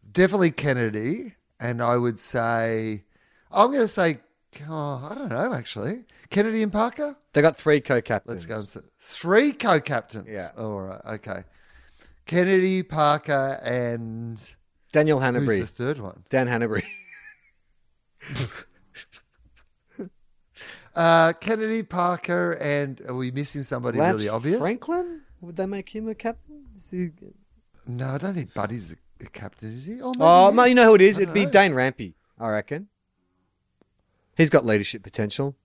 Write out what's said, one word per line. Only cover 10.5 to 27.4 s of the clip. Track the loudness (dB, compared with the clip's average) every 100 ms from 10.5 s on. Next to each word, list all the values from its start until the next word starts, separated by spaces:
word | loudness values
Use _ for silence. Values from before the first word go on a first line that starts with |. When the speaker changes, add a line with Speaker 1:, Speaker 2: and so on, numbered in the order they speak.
| -10
Speaker 1:
All | -8 -8
right, | -10 -14 -12
okay. | -12 -10 -14 -14 _ _ -20 _ _ -20 _ -4
Kennedy, | 0 2 4 2 0
Parker, | -2 2 2 2 0 -2 -2 -6
and | -4 -4 -4 -6 -8 -10 -12 -14 -18 -20 _ _ _
Speaker 2:
Daniel | 0 2 2
Hannebery. | 2 0 0 0
Speaker 1:
who's | -2
the | -6 -6
third | -6
one? | -10 -16 _
Speaker 2:
Dan | 0 0
Hannebery. | 0 -2 -4 -6 -14 -20 -20 -20 -20 _ _ _ _ _ _ _ _
<laughs> | -14 -8 -8 -8 -20 _ _ -20 -20 -20 _ _ _ _ _ _ _ -18 -18 _ _ _ _ _ -20 -20 -12 0
Speaker 1:
Uh, | 4 6 4
Kennedy, | 2 -4 -2 0 -4
Parker, | -4 -2 -2 -2 -4 -2 -2
and | -4 -2 -2 -4 -8 -10
are | -8
we | -6
missing | -6 -8 -8
somebody | -8 -6 -4 0
Speaker 2:
Lance | 0 0
Speaker 1:
really | -2
obvious? | -4 -2 -2
Speaker 2:
Franklin? | -2 -4 -4 -4 -4 -10 _ -20
Would | -16 -8
they | -8
make | -8 -12 -12
him | -10
a | -8
captain? | -8 -10 -16 -20 -20 -20
Is | -12
he | -8 -8 -8 -20 _